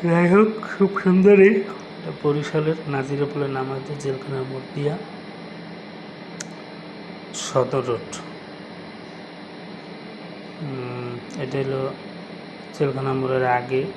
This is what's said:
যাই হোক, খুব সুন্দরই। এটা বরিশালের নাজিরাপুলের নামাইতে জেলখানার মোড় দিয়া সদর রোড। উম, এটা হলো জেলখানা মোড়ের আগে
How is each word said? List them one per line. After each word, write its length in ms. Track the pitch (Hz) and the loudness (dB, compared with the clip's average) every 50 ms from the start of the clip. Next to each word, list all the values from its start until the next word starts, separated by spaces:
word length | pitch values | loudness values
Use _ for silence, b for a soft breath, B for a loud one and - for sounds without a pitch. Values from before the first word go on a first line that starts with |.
| 175 | 4
যাই 240 | 170 165 170 175 175 180 | 4 6 6 8 8 8
হোক, 140 | 202 220 214 220 - - - | 8 8 6 4 -2 -6 -8
খুব 240 | - - 196 196 196 - - | 2 4 4 4 4 2 4
সুন্দরই। 480 | 190 180 185 185 202 208 196 190 202 226 202 190 - - - - - - - | 6 6 8 10 10 12 12 12 10 10 8 2 0 -6 -10 -12 -14 -14 -10
এটা 140 | - 165 151 147 - | -8 -8 -8 0 2
বরিশালের 540 | 151 147 151 147 - - 160 156 156 160 160 - 151 | 2 2 2 0 0 0 2 2 2 0 0 -2 -4
নাজিরাপুলের 640 | 143 135 131 135 143 139 143 143 143 151 143 139 135 131 | -2 -2 -2 -2 0 0 0 -2 0 -2 -2 -2 -2 -2
নামাইতে 360 | 131 135 135 135 131 - 147 143 - | -4 -4 -4 -6 -6 -6 -8 -6 -4
জেলখানার 400 | 139 135 131 - - 139 135 131 131 | -4 -4 -4 -4 -6 -4 -4 -4 -4
মোড় 180 | 135 131 131 - - | -6 -8 -10 -8 -6
দিয়া 200 | 147 143 147 160 196 - - - - - - - - - - - - - - - - - - - - - - - - - - - - - - - - - - - - - - - - - - - - - - - - - - | -2 -2 -2 -2 -2 -8 -10 -12 -14 -14 -14 -14 -14 -14 -14 -14 -14 -14 -14 -14 -14 -14 -14 -14 -14 -14 -14 -14 -14 -14 -14 -10 -10 -10 -10 -10 -14 -14 -14 -14 -14 -14 -14 -14 -14 -14 -14 -14 -14 -14 -12 -10 -8 -8 0
সদর 360 | - 131 123 120 - 135 123 123 | 2 2 2 2 0 -2 0 0
রোড। 220 | 120 110 - - - - - - - - - - - - - - - - - - - - - - - - - - - - - - - - - - - - - - - - - - - - - - - - - - - - | -2 -4 -4 -8 -10 -12 -12 -12 -14 -14 -14 -16 -14 -14 -14 -14 -14 -14 -14 -14 -14 -14 -16 -14 -14 -14 -14 -14 -14 -16 -16 -14 -14 -14 -14 -14 -14 -14 -14 -14 -14 -14 -14 -14 -14 -14 -14 -14 -14 -14 -14 -14 -12 -10
উম, 500 | 170 147 135 131 123 123 123 123 123 123 123 123 - - - - 139 | -8 -8 -6 -6 -6 -6 -6 -6 -6 -6 -8 -8 -10 -10 -8 -6 -6
এটা 140 | 131 131 139 | -4 -2 -2
হলো 240 | 135 135 135 135 135 135 139 - - - - - - - - - - - - - - - - | 0 0 0 -2 -2 -2 -4 -6 -12 -14 -12 -14 -12 -12 -14 -14 -14 -14 -14 -14 -16 -14 -2
জেলখানা 380 | - 151 139 131 131 135 135 131 | 0 0 0 0 0 -2 0 0
মোড়ের 320 | 131 131 127 131 131 127 127 123 123 | 0 2 2 2 4 4 4 4 2
আগে 240 | 123 127 131 131 139 190 - | 2 2 0 0 0 0 -6